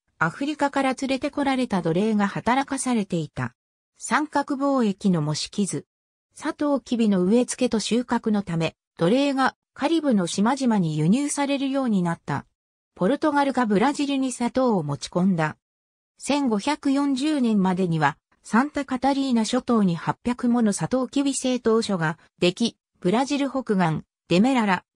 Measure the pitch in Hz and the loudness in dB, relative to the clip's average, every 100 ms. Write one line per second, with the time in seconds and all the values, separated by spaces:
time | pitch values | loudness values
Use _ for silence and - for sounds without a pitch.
0 | _ - 165 - 294 294 285 277 269 254 | _ -4 -4 -2 -6 -2 -2 0 -2 -2
1 | 269 269 294 294 277 262 247 190 165 165 | -4 -4 -4 -4 -2 -2 0 -2 0 0
2 | 214 208 196 156 214 262 277 269 254 240 | 0 0 0 -2 0 0 -2 -4 -2 -2
3 | 190 170 151 - 127 - _ _ _ _ | -2 -4 -6 -6 -8 -10 _ _ _ _
4 | - 247 302 285 277 269 277 269 214 185 | -4 -2 0 -2 -2 -2 0 2 0 0
5 | 202 175 147 151 - - 196 143 - _ | 0 0 0 -4 -6 -4 -4 -4 -10 _
6 | _ _ _ - 294 - 294 277 - 233 | _ _ _ -10 -8 -4 0 0 0 0
7 | 220 190 180 240 247 - 247 220 - 233 | 2 4 4 4 2 0 0 0 0 -2
8 | 247 233 226 208 - 165 156 - _ - | 0 -2 0 -2 -2 -2 -2 -4 _ -2
9 | 170 254 285 269 262 - _ - 285 330 | 2 4 2 2 0 -2 _ -6 0 2
10 | 294 208 170 - 214 269 254 214 165 151 | 2 2 0 0 0 0 0 2 0 2
11 | 156 247 285 - 277 277 269 269 254 196 | 2 2 0 -2 -2 -2 -2 -2 0 0
12 | 175 170 - 135 - _ _ _ _ - | 0 -4 -6 -8 -8 _ _ _ _ -2
13 | 185 285 311 285 277 262 233 190 247 294 | 0 2 2 2 2 0 2 2 2 0
14 | 277 269 262 - 240 254 262 196 147 139 | -2 -2 -2 -2 -2 0 2 0 -2 -6
15 | - 180 190 170 156 - _ _ _ _ | -4 0 2 2 -2 -4 _ _ _ _
16 | _ _ - 294 269 208 285 294 285 277 | _ _ -2 0 0 0 -2 -2 0 0
17 | 285 254 302 302 233 208 185 180 185 160 | 0 0 0 0 2 2 2 0 0 2
18 | 147 - _ _ - 220 294 294 269 254 | 0 -2 _ _ -2 0 0 -2 -6 -2
19 | 269 277 269 233 214 254 - 233 196 165 | 0 0 0 0 0 -2 0 2 2 0
20 | - - 240 247 240 240 214 196 160 254 | -4 -4 -6 -2 0 2 2 0 -2 -2
21 | 254 277 277 254 254 254 226 226 220 185 | -2 -2 -2 -2 -2 -2 0 0 0 -2
22 | 160 165 _ _ 175 - 233 - _ _ | -2 -4 _ _ -2 0 -4 -4 _ _
23 | 180 220 269 277 277 269 240 190 165 156 | 0 0 0 -2 -2 -4 -2 0 0 -2
24 | - _ - 170 247 262 208 180 - | -8 _ 0 2 4 2 2 0 -4